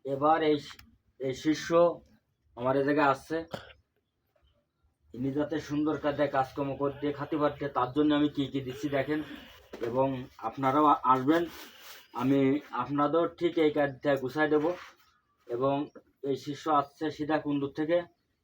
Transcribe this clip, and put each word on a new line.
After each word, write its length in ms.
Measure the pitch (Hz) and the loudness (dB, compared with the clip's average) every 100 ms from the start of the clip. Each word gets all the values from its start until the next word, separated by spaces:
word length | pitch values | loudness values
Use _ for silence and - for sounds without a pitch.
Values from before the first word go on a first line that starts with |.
এবার 400 | 135 139 147 160 | -6 0 4 4
এই, 140 | 156 147 - - - _ _ - | 4 2 -2 -18 -20 _ _ -8
এই 140 | 131 127 | -6 -2
শিষ্য 340 | 156 147 - 170 170 160 - _ _ _ _ - | 0 0 2 4 4 2 -10 _ _ _ _ -4
আমার 160 | 127 139 | 0 2
এই 80 | 139 | 2
জায়গায় 240 | 147 143 | 4 2
আসছে, 280 | 131 - 160 165 - - - _ _ _ _ _ _ _ _ _ _ _ _ _ | 2 -2 -8 -6 -12 -14 -20 _ _ _ _ _ _ _ _ _ _ _ _ _
ইনি 160 | 117 135 | -8 -4
যাতে 240 | 143 147 156 | -2 -2 -4
সুন্দর 360 | 143 147 151 139 | -4 -2 -2 -2
কাজে 280 | 151 139 143 | -2 0 0
কাজকর্ম 440 | 139 131 - 139 131 | 0 -2 -2 -6 -2
করতে 300 | 139 135 147 | -4 -2 -6
খাতে 220 | 143 143 156 | -4 -4 0
পারতে, 280 | 147 139 143 | 0 -2 -6
তার 200 | 123 127 | -2 -2
জন্য 160 | 139 151 147 | 2 2 4
আমি 140 | 147 | 2
কি 140 | 143 131 | 0 -4
কি 120 | 139 | -4
দিচ্ছি 280 | 127 127 294 | -6 -6 -4
দেখেন। 300 | 139 139 156 147 - - - - - | -2 0 -2 -6 -12 -18 -20 -20 -8
এবং 260 | 117 127 135 127 131 - | -4 0 0 -2 -8 -10
আপনারাও 480 | 113 - 131 143 151 | -10 -2 0 4 4
আ-, 180 | 143 | 4
আসবেন, 400 | 131 131 131 165 170 - - - - - - | 4 4 4 2 2 -8 -20 -20 -20 -20 -14
আমি 260 | 120 131 139 135 147 - | -2 2 4 4 2 -2
আপনাদের 520 | 117 123 143 143 160 170 - | -6 -4 0 2 2 0 -2
ঠিক 160 | 170 165 | -2 2
এই 140 | 151 | 2
কাজটা 400 | 151 143 127 147 139 | 2 -2 -2 0 0
গুছাই 340 | 127 147 151 | 0 0 2
দেব। 160 | 151 160 175 - - _ _ _ _ - | 2 2 -2 -10 -20 _ _ _ _ -8
এবং 280 | 120 135 139 147 - _ _ | -2 0 0 -4 -10 _ _
এই 120 | 139 127 | -4 -4
শিষ্য 300 | 143 139 160 | -6 -6 0
আসছে 360 | 151 - - 156 | 0 0 -4 -6
সীতাকুণ্ডুর 600 | 143 151 151 147 143 139 | -4 -2 -2 -2 -2 -4
থেকে, 260 | 151 156 175 175 _ _ _ | -4 0 0 0 _ _ _